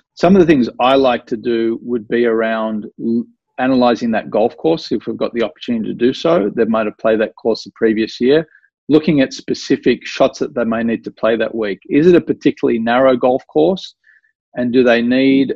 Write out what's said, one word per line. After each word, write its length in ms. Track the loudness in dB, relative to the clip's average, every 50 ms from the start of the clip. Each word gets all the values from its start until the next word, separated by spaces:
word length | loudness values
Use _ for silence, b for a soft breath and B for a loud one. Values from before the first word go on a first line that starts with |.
| -20 _ _
Some 200 | -2 2 4 6
of 60 | 6
the 60 | 6
things 220 | 4 4 2 2 -2 -2 -2
I 160 | 0 2 4
like 300 | 4 4 2 0 0 -4
to 100 | -8 -10
do 420 | -6 -4 -4 -2 -2 -2 -2 -4 -6 -6
would 260 | -6 -6 -6 -6 -4
be 160 | -2 0 0
around 600 | 0 0 0 0 -2 -2 -4 -4 -4 -6 -8 -8 -10 -14 -8
l-, 260 | -6 -4 -2 -2 -4 -6 _ _ _ _ _ -4
analyzing 520 | -2 0 2 2 2 2 2 0 -2 -4 -4
that 180 | -4 -6 -4
golf 260 | -2 0 0 0 -2
course. 340 | -2 -2 -2 -2 -2 -4 -6 -6
If 140 | -6 -6
we've 120 | -8 -8 -6
got 160 | -6 -6 -4
the 80 | -4 -4
opportunity 460 | -4 -6 -10 -8 -6 -6 -6 -4 -6
to 60 | -4
do 200 | 0 0 0 0
so, 360 | 0 0 0 0 0 0 -2 -2
they 80 | -2 -2
might 220 | 0 0 -2 -2
have 100 | -4 -6
played 240 | _ -2 0 0 0
that 140 | 0 -4 -4
course 280 | -6 _ -4 -4 -4 -6
the 80 | -14 -8
previous 440 | -2 0 0 0 0 -2 -4 -4 -2
year, 280 | 0 2 2 2 0 b b b b b b _ _ 2
looking 320 | 2 2 2 2 2 2
at 140 | 0 0 -2
specific 720 | -10 -8 -8 -8 -8 -4 -4 -4 -2 0 0 0 0 -4
shots 320 | -10 -2 0 0 0 0 -4
that 160 | -8 -6 -4
they 100 | -4 -2
may 180 | -2 -2 -2 -2
need 220 | -2 -4 -4 -6
to 60 | -10
play 260 | -10 -4 -2 -2 0
that 180 | 0 -2 -4 -4
week. 260 | -6 -4 -6 -6 -8 _ -2
Is 160 | 0 2 4
it 80 | 6 4
a 80 | 4 2
particularly 560 | 0 -6 -2 0 -2 -2 0 -2 -2 -2 0
narrow 360 | 0 0 0 2 4 2 2
golf 320 | 2 2 0 0 -2 -4 _
course? 460 | _ 0 2 2 0 -2 -6 -14 -20 _ b b b b b b b b _ _ _
And 180 | -6 -4 0 2
do 100 | 2 4
they 180 | 4 2 2 2
need, 520 | 0 0 2 2 2 2 2 0 0 -4